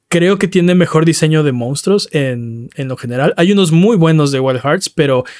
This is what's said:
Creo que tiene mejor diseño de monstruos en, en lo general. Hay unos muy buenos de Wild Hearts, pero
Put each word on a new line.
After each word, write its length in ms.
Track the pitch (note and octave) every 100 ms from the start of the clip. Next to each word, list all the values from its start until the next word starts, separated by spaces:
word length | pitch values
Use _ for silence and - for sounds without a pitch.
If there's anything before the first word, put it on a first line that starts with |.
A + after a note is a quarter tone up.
| _
Creo 280 | E3+ F3 G3
que 120 | G3
tiene 260 | F#3 F3 F3+
mejor 300 | E3+ D#3+ E3
diseño 380 | D3+ D#3 D#3
de 100 | D3
monstruos 560 | B2 A#2+ C#3+ - G3+ -
en, 580 | D#3 C3+ A#2+ A#2 A#2 A#2+ -
en 140 | C3
lo 80 | B2+
general. 360 | A#2+ B2 D3+ -
Hay 160 | F3
unos 180 | G3+ F3+
muy 240 | D#3+ G3+ F3
buenos 380 | D#3+ D#3+ C#3+
de 80 | C3+
Wild 180 | C3 B2+
Hearts, 280 | C#3 F3 -
pero 340 | - C#3+ B2+ -